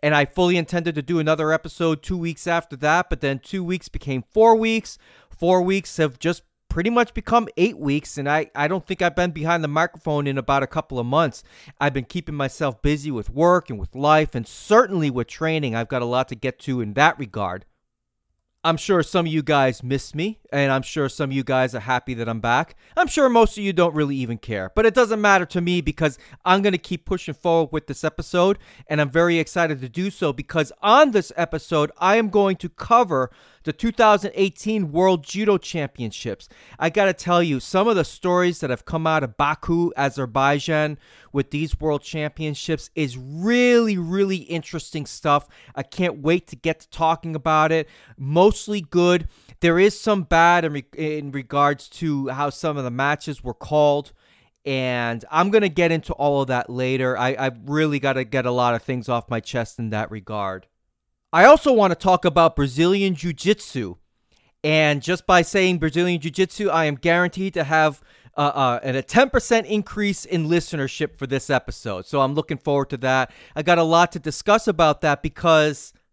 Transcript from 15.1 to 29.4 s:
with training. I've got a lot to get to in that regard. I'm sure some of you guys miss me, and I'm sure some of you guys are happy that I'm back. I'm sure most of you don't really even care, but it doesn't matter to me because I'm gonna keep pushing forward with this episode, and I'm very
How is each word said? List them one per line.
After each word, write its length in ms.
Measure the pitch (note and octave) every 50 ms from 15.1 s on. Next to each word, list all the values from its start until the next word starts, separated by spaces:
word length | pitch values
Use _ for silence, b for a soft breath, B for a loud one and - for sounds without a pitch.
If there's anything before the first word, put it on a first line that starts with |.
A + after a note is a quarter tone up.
with 200 | B2+ B2 A#2 -
training. 440 | - - D#3+ D#3+ D#3+ D#3+ D3 C3 A2+
I've 160 | A#2 A#2 -
got 140 | - B2+ A#2+
a 20 |
lot 220 | A#2+ B2 B2+ C3 -
to 80 | C3
get 240 | A2+ - C3 B2 _
to 200 | - - C3 B2
in 140 | A#2 G#2+ G#2
that 240 | A#2 C#3+ D#3+ E3 -
regard. 480 | C#3+ G#2+ - A2+ G2+ F#2 F2+ F#2 - _ _ _ _ _ _ _ _ _ _ _ _ _ _ _ _ _ _ _ _
I'm 120 | E3 E3
sure 260 | D#3+ - - G3+ F3
some 260 | D#3 - - F#3+ E3+ E3
of 40 |
you 120 | D#3 D#3+ C#3+
guys 380 | - D3+ C#3+ C3+ C3 B2 -
miss 320 | - B2 C3+ C3+ - - -
me, 260 | D3 D#3+ G#3 A3 _ _ _
and 220 | - C#3+ C#3 C#3 C3+
I'm 80 | C3+
sure 260 | C3 - - D#3 C#3+ C3+
some 220 | - - D#3 C3+
of 40 | C3+
you 100 | C3+ C3
guys 300 | - C3+ C3 C3 B2+ A2+
are 60 | B2
happy 340 | G#2 A#2+ C3 B2 - - B2+
that 120 | A#2 A2+ A2
I'm 140 | A#2 A2+
back. 340 | G#2 A#2 A#2+ C3 E3 - - b b b b b
I'm 100 | F4+ C#4+
sure 220 | - D#4+ C#4+ C4
most 280 | A#3+ A3+ A3+ G#3 - -
of 60 | G#3
you 80 | G3
don't 240 | F#3+ D#3+ F3 E3+ D3+
really 220 | D3+ D3+ C#3 C#3 C3+
even 220 | B2+ A2+ A#2 A2
care, 320 | - - A2 G2+ F#2 F#2+ -
but 100 | - A3
it 80 | A3+ -
doesn't 280 | B3+ B3 G#3+ A3+ G#3+
matter 240 | G#3 G#3 G3 F#3+ F3+
to 160 | - - F#3
me 180 | E3+ F3 F3+ F3+
because 380 | D3+ D#3 D3 - D#3+ D3+ C3+ - B B B B _
I'm 180 | F3+ F3+ G3
gonna 160 | G3 G#3 F#3 F3
keep 280 | _ - F#3 E3+ _
pushing 300 | - G3 F3+ - - D#3
forward 360 | _ _ F3+ E3 E3 D#3+ C#3+
with 160 | - D#3 - -
this 160 | C#3 - -
episode, 540 | D#3+ - - E3 - - F3+ F3 F#3+ G3+ - b b b b b b
and 120 | D#3 D3+
I'm 120 | D3+ C#3
very 280 | B2+ D#3+ E3+ F3 E3+ E3